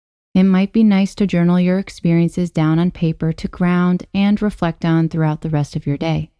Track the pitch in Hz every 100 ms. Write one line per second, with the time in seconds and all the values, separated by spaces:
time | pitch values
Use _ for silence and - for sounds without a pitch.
0 | _ _ _ 185 190 185 196 220 220 190
1 | 196 - 196 175 170 180 180 185 196 -
2 | 170 165 170 180 175 - 156 160 175 -
3 | 165 160 160 160 - - 175 180 180 180
4 | - 196 202 208 208 - 170 165 165 165
5 | 160 165 156 151 160 151 143 156 151 143
6 | 165 156 156 _